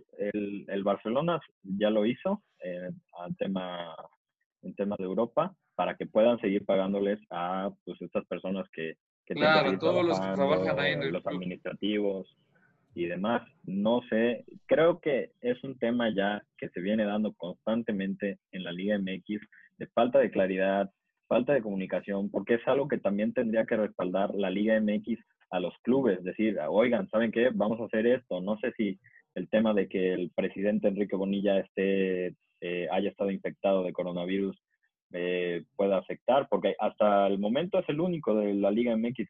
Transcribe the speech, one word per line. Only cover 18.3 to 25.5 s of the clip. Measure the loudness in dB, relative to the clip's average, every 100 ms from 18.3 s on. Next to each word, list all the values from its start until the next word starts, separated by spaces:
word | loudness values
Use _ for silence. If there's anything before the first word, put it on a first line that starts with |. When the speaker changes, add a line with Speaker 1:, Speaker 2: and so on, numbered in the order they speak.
| -6 _
Speaker 1:
en | -10
la | -8
Liga | -4 -2 0
M | -2 -6
X, | -6 -8 -8 -20 -20 -14
de | -4
falta | 0 4 6
de | 4
claridad, | 4 2 4 2 2 0 _ _ _ 0
falta | 0 2
de | 0
comunicación, | 0 -6 -4 -4 -2 -4 -2
porque | -4 0 0
es | 2
algo | 0 2
que | 0
también | 0 0 0
tendría | 0 0 0 0
que | 0
respaldar | 0 -2 -2 0 0 0
la | -2
Liga | 0 2 2
M | 2 0
X | -2 -6 _ _ -6